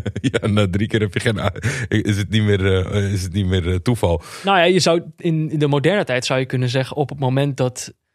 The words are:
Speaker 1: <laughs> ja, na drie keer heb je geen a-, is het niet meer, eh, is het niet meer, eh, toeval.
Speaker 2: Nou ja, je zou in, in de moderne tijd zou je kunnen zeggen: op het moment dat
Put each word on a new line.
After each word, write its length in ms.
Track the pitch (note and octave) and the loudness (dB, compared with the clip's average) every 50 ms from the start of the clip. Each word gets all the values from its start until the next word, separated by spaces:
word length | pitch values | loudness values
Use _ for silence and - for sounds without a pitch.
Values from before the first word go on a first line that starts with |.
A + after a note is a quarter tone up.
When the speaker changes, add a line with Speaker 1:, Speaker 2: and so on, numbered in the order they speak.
| - - | -2 -2
Speaker 1:
<laughs> 240 | - G#2 - - | -4 -4 -2 -2
ja, 160 | - - - A2 | -2 0 0 2
na 200 | G2+ G#2 G#2 F#2+ | 2 2 2 2
drie 180 | F2 G2 A2 - | 2 0 0 0
keer 120 | - A2+ | 0 0
heb 140 | G#2+ G2 - | 0 0 -2
je 60 | - | -2
geen 200 | - A#2+ A2 F2 | -2 -2 -2 0
a-, 120 | - G2+ - - - A#2 - C3+ A#2+ - | -2 -2 -2 -2 -4 -4 -4 -4 -2 -2
is 300 | - A2 - - G2+ G2+ | 0 0 0 0 0 -2
het 120 | G#2 - | -2 0
niet 140 | G#2 A2 G#2+ | 0 2 2
meer, 420 | G#2 G2+ F#2+ F#2+ G2 F#2+ F#2 F#2 - | 2 2 2 2 2 2 2 0 0
eh, 220 | G2+ G#2 G2+ G2 G#2 | -2 -2 -2 -2 -2
is 100 | F#2 F2 | -4 -4
het 100 | F2+ E2 | -4 -4
niet 120 | G#2 G2 | -2 0
meer, 240 | F2+ F#2 F#2 E2 F2+ | 0 0 0 0 0
eh, 60 | F2+ | -2
toeval. 460 | F#2 - - B2 - - F2 E2+ E2 - - - - - | 0 0 0 0 2 2 0 0 0 -2 -8 -16 -6 0
Speaker 2:
Nou 140 | G3 G3 F3+ | 2 4 6
ja, 60 | E3+ | 6
je 160 | F3+ F#3 F#3 | 6 4 4
zou 220 | - F3 E3 E3+ E3 D#3 - - | 4 4 2 2 0 -4 -10 -6
in, 320 | - E3+ D#3+ D#3 D#3 D3+ | -2 -2 0 0 -2 -2
in 80 | - D3+ | -2 0
de 80 | D3+ C#3+ | 0 2
moderne 360 | C#3+ C#3+ C3 D#3 G3 G#3 E3+ | 2 2 2 2 2 2 0
tijd 220 | - B2+ B2+ B2 | 0 -2 -2 -2
zou 140 | - C3+ C3 | 0 0 0
je 60 | C3 | 0
kunnen 240 | C3 - B2+ B2+ B2 | 0 -2 -2 -2 0
zeggen: 260 | A#2+ C3 C3 - - D3 | 0 -2 -2 -2 -4 -4
op 120 | D3 - | -4 -4
het 100 | C#3+ C#3+ | -4 -4
moment 380 | C3+ B2+ B2+ C#3 C#3+ C#3+ C3 C3+ | -2 0 0 2 0 0 0 -2
dat 360 | C3 B2+ - - - - - _ _ _ _ | -2 -2 -2 -6 -12 -14 -16 _ _ _ _